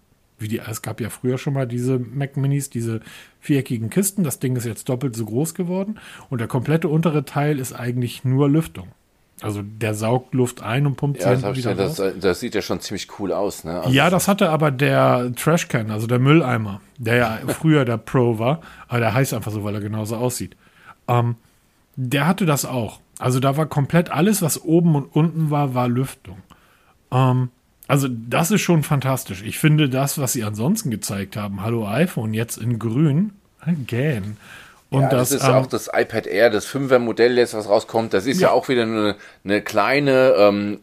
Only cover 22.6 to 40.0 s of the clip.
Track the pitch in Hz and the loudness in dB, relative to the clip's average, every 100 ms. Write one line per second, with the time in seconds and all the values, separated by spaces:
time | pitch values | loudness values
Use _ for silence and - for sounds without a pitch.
22.6 | 135 131 107 - _ - 127 127 135 139 | -2 -4 -6 -10 _ -4 0 2 2 2
23.6 | 156 147 139 165 170 147 202 196 170 - | 0 0 2 2 2 2 2 2 0 -2
24.6 | - 165 170 143 135 151 165 160 151 147 | 2 4 6 2 2 2 2 0 0 0
25.6 | 143 127 123 123 135 - - 95 - - | 0 0 0 0 -2 -8 -18 -20 -20 -20
26.6 | _ _ _ _ _ 127 131 127 127 - | _ _ _ _ _ 2 4 2 0 -6
27.6 | _ _ - 139 135 117 117 - 170 208 | _ _ -2 0 0 -4 -4 -2 2 2
28.6 | - 165 - 143 131 131 - 90 110 - | 4 2 2 0 0 -2 -4 -10 -8 0
29.6 | 156 151 143 131 139 160 127 127 104 104 | 4 4 4 2 -2 -2 -2 -2 -4 -2
30.6 | 131 196 131 104 - 101 98 113 104 98 | 0 0 -2 -6 -6 -6 -6 -6 -8 -6
31.6 | 110 117 101 117 180 - 110 107 117 - | -4 -2 -2 0 0 0 -4 -4 -4 -4
32.6 | 117 113 113 120 160 143 208 - _ _ | -4 -2 -2 2 2 2 -2 -6 _ _
33.6 | 160 165 113 117 151 113 101 107 - - | -4 -4 -4 -2 -2 -2 -6 -12 -18 -20
34.6 | - - _ 135 135 123 127 135 131 127 | -20 -20 _ 0 2 2 2 2 4 4
35.6 | 127 120 - - 117 110 - 95 117 104 | 2 -4 -2 -2 0 -2 -2 2 4 2
36.6 | - 135 135 127 117 104 120 123 117 110 | -2 -4 2 2 4 4 4 4 2 0
37.6 | 104 107 - 113 113 104 110 180 123 120 | 2 2 2 -2 0 0 0 2 4 2
38.6 | 131 123 113 110 104 98 - - 95 104 | 2 0 0 0 0 -2 -10 -12 -2 -2
39.6 | - 107 107 139 | 0 0 2 2